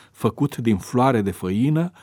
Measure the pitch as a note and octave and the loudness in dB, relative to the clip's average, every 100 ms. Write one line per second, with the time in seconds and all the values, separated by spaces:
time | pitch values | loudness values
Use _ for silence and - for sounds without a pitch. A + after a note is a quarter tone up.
0 | - - A2+ - C#3+ - A#2 G2+ - B2+ | -20 -4 -4 0 -4 -2 0 0 0 2
1 | B2+ A#2+ G2 F2+ F#2 G2+ C3+ D#3 F3 - | 2 2 0 -4 -4 0 2 2 -2 -6